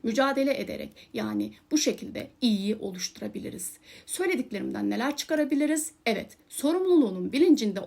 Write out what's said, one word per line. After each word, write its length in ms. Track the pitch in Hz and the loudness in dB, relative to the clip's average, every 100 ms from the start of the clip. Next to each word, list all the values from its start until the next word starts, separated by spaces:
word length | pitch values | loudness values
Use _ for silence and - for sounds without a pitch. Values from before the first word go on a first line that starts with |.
mücadele 560 | - 220 269 269 269 269 | -2 2 2 2 0 0
ederek 480 | 180 - - - - | -4 -8 -12 -16 -12
yani 400 | 233 214 208 214 - - | -8 -4 -4 -4 -8 -2
bu 60 | 302 | 0
şekilde 540 | 269 - - - - - | 0 -2 -6 -12 -12 -2
iyiyi 340 | 240 208 196 214 | 0 0 0 -4
oluşturabiliriz. 1000 | 196 180 175 - 214 196 - - - - - - - | -6 -8 -10 -8 -10 -10 -10 -10 -12 -14 -20 -20 -10
Söylediklerimden 840 | - 370 330 - 202 - 202 202 | -4 -2 -2 -4 -6 -6 -4 -2
neler 280 | 208 262 294 | 0 -2 -4
çıkarabiliriz? 760 | - 311 294 285 294 320 - - - | -2 0 2 2 2 0 -4 -4 -2
Evet, 320 | 196 - - _ | -2 -4 -16 _
sorumluluğunun 800 | - 277 349 370 349 233 185 180 | -4 0 2 6 6 6 2 -2
bilincinde 480 | 254 359 302 214 190 | 4 6 6 4 -2